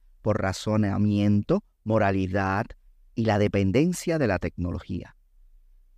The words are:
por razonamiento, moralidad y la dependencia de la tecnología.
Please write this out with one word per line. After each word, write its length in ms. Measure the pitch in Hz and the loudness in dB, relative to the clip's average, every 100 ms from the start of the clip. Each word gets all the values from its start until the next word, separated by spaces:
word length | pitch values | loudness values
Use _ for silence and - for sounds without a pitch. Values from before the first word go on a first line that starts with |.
| _ - | _ -8
por 180 | 110 104 | -2 -2
razonamiento, 1200 | 95 92 - 107 104 98 104 101 101 104 - 185 - _ | -2 -4 -2 0 0 0 2 2 4 2 2 -2 -2 _
moralidad 840 | 110 110 101 98 92 101 95 98 117 - - - - | -2 2 2 0 -2 -2 -2 -2 -4 -10 -20 -20 -16
y 120 | - 113 | -4 0
la 120 | 104 | 2
dependencia 800 | 104 101 95 98 165 175 - 160 | 2 2 2 2 2 0 -4 -2
de 80 | 123 | 0
la 140 | 90 | -2
tecnología. 760 | 85 - 87 95 - 92 - - _ _ - - _ - _ | -4 -6 -6 -6 -8 -10 -10 -20 _ _ -20 -20 _ -20 _